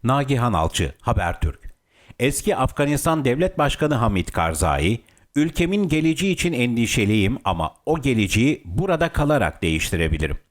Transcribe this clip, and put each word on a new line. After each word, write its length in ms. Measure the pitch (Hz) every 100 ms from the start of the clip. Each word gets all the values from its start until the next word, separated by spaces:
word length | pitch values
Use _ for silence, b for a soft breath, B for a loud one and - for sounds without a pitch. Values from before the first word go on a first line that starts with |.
Nagihan 480 | 117 139 135 135 123
Alçı, 400 | 90 80 - 76 -
Habertürk. 720 | - 110 85 80 78 - - - _ b b b
Eski 380 | 131 - - 196
Afganistan 680 | 131 - 143 143 - 160
Devlet 340 | 135 127 185 170
Başkanı 360 | 147 - 151
Hamid 340 | 139 113 98 85
Karzai, 720 | - 82 80 82 69 80 117 b b b -
"Ülkemin 520 | 156 - 170 202 190
geleceği 440 | 156 160 151 190
için 200 | 175 175
endişeliyim 880 | 151 123 117 113 - 101 110 95 123
ama 300 | - 85 78 - -
o 140 | 160
geleceği 600 | 139 117 98 107 131 147
burada 440 | - 92 190 165 165
kalarak 540 | - 147 147 87 -
değiştirebilirim." 760 | 87 80 - 87 80 78 78 - _